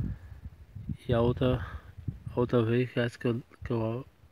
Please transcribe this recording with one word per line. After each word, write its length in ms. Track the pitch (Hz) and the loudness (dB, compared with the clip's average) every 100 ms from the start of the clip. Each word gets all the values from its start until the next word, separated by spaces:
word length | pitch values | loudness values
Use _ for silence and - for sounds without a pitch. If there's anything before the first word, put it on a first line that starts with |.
| - - - - - - - - - - - | 0 -4 -12 -16 -16 -18 -18 -12 -10 -6 0
E 60 | |
a 60 | 117 | 4
outra, 440 | 120 - 127 123 - - - - - - - | 4 4 2 2 -2 -10 -14 -10 -8 -8 -4
a 60 | 120 | 0
outra 200 | 120 123 | 4 4
vez 260 | 113 120 123 | 6 4 2
que 80 | 127 | 0
acho 180 | 117 - | -2 0
que 120 | 127 | 0
eu, 120 | 117 - - | 0 -4 -10
que 60 | - | -2
eu 340 | 117 113 120 - - - | 0 0 -2 -8 -18 -20